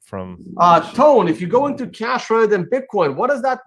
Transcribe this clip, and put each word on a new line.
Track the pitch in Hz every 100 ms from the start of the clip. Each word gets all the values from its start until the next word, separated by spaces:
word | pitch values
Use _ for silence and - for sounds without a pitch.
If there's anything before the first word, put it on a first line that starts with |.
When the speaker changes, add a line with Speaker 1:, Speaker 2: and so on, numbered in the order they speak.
Speaker 1:
from | - 98 92 90 - -
Speaker 2:
Uh, | 175 170 160
Tone, | - 302 262 175
if | 156
you | 180
go | 226 285
into | 262 240
cash | - 226 254 -
rather | 226 214
than | 202 170
Bitcoin, | 262 262 202 156 139
what | 240
does | 277
that | 262 254